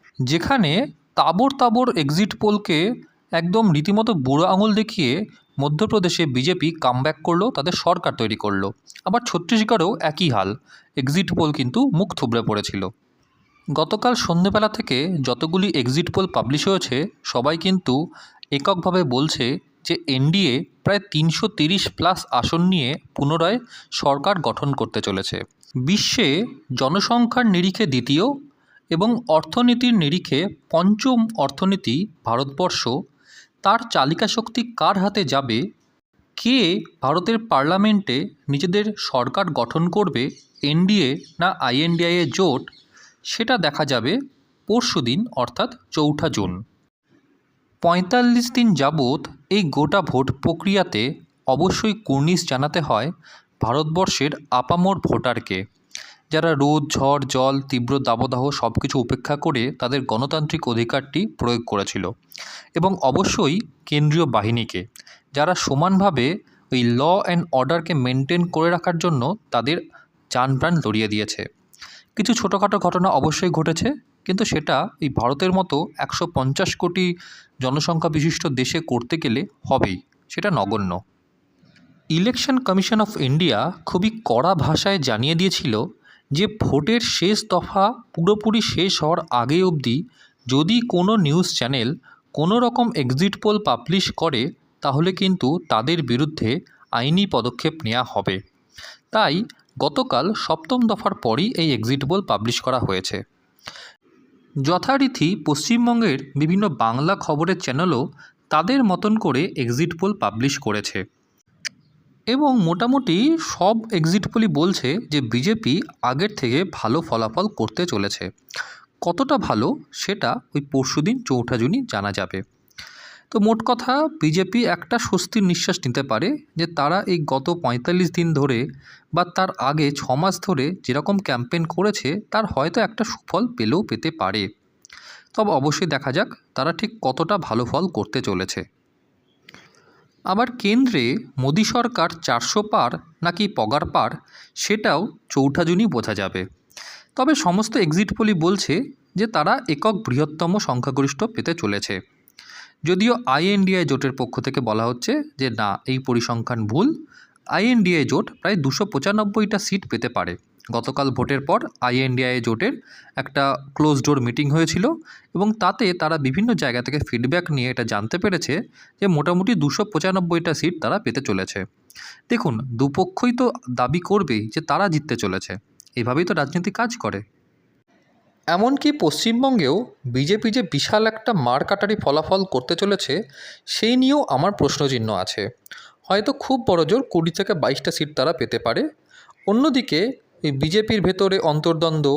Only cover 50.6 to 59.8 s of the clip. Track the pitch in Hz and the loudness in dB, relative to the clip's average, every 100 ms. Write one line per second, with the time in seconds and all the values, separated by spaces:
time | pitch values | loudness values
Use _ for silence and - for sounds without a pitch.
50.6 | 202 196 180 104 123 160 - _ - 131 | 0 2 2 0 -2 -4 -14 _ -2 2
51.6 | 185 185 220 208 - 135 151 180 - 131 | 2 0 -2 -2 -2 2 2 2 0 -2
52.6 | 147 170 143 110 135 - - - _ - | -2 -2 0 0 -2 -6 -16 -20 _ -6
53.6 | 113 135 156 165 190 - 143 139 - 123 | 0 0 0 0 0 0 -2 -4 -2 -2
54.6 | - 175 185 190 - 117 127 117 - 95 | 0 2 2 2 0 0 0 -2 -4 -6
55.6 | 95 _ _ - - - - 156 165 147 | -6 _ _ -18 -18 -20 -4 0 2 4
56.6 | 143 151 151 - 135 143 131 131 131 139 | 4 2 0 0 2 2 0 0 2 0
57.6 | 135 127 120 139 127 117 131 123 139 139 | -2 -2 0 0 0 0 0 0 -2 -2
58.6 | 117 113 139 139 120 127 - 147 165 131 | -2 -2 -2 0 0 -2 -2 -2 0 0
59.6 | 120 - | -2 -2